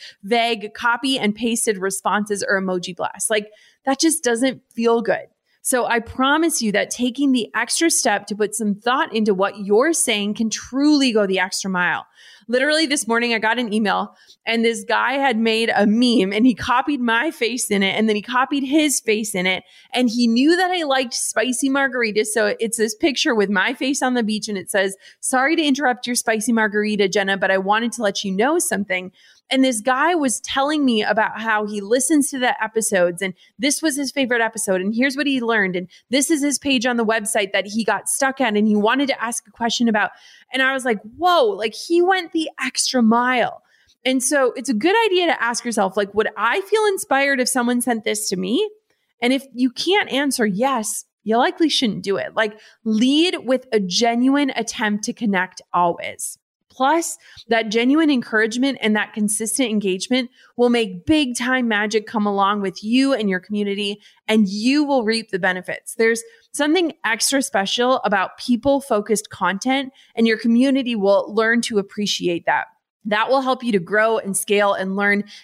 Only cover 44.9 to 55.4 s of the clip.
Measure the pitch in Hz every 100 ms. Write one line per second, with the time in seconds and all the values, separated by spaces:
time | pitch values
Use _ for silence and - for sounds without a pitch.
44.9 | 440 453 359 349 - 233 233 240 226 190
45.9 | 214 202 202 220 - 220 294 381 427 427
46.9 | 392 - 269 277 269 240 262 240 247 240
47.9 | 226 214 214 - 185 185 262 427 - _
48.9 | _ _ _ 240 269 269 233 254 - 320
49.9 | 403 381 254 285 254 226 185 262 247 214
50.9 | - - _ 208 220 302 359 320 - 254
51.9 | - 190 190 - - 220 214 - _ 220
52.9 | 214 254 294 339 330 220 254 - 220 185
53.9 | 180 233 240 254 285 285 - 226 - 214
54.9 | 208 214 240 240 196